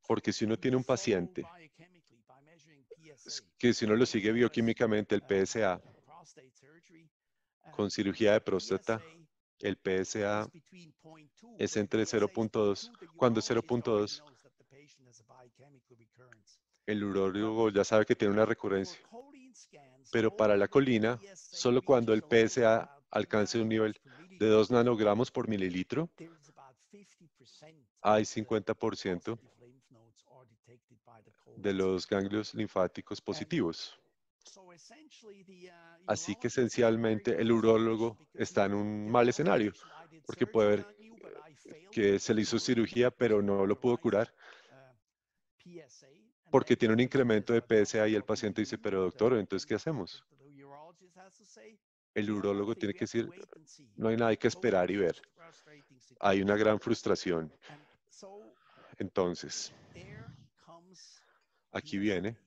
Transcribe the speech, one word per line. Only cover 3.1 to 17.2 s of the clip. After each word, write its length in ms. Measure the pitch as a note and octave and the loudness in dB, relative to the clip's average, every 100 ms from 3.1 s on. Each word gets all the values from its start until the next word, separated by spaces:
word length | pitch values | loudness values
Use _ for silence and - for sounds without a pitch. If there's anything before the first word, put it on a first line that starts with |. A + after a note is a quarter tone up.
| C#3+ - | -20 -16
es 160 | - _ _ | -16 _ _
que 160 | A#2+ | 2
si 100 | A2 | 2
uno 120 | A2 G#2+ | 2 2
lo 100 | B2 | 2
sigue 260 | A2+ G2+ | 2 0
bioquímicamente, 800 | A#2 A#2 - A2+ A2+ A#2 G#2+ G#2+ | 2 2 2 0 0 0 0 0
el 80 | G2+ | -2
P 200 | - G2 | 0 0
S 220 | F#2+ A2+ | 0 0
A, 180 | G2+ F2 - - _ D#3+ E3+ - C3 _ C3+ D#3+ _ E3 E3 _ _ _ _ _ - | -2 -2 -10 -20 _ -20 -20 -20 -20 _ -20 -20 _ -20 _ _ _ _ _ _ -16
con 180 | - G2+ | -6 -6
cirugía 420 | - G2 F#2 G#2 | -2 -6 0 2
de 80 | G#2+ | 2
próstata, 640 | - F#2+ - F#2+ - A2+ D#3+ E3 E3 _ _ _ | 0 -4 -4 -6 -4 -6 -6 -20 -20 _ _ _
el 180 | G#2+ F#2+ | -8 -6
P 240 | - F#2+ | -4 -2
S 240 | F#2 A2+ | -4 -4
A 240 | G2+ G#2 A2+ E3+ _ F#3 E3+ _ D#3 D#3+ D3+ _ A#3 A3+ | -4 -4 -6 -14 _ -20 -20 _ -20 -20 -20 _ -20 -6
es 180 | G#2 A2+ | -4 -2
entre 300 | G2+ A2+ G#2+ | -2 -2 -2
cero 220 | A2+ G2+ | 0 -2
punto 360 | - A2 A2+ | -2 -4 0
dos. 260 | G#2 G2 - - - - | 0 0 -8 -20 -20 -2
Cuando 240 | B2+ A2 | 0 0
es 60 | - | 0
cero 160 | A#2 | -4
punto 360 | - B2 A#2 G#2+ | -2 -4 0 -2
dos, 260 | G#2 - - _ C3+ _ _ C3+ D3 _ B2+ A#2 A2 B2+ B2 _ C#3 C3+ _ A#2 A2+ _ B2+ A#2 _ _ _ _ - | -2 -8 -18 _ _ _ _ -20 -20 _ _ _ _ -20 -20 _ -20 -20 _ -20 _ _ -20 -20 _ _ _ _ -6
el 180 | G#2+ | -4
urólogo 640 | G2+ G2 | 0 0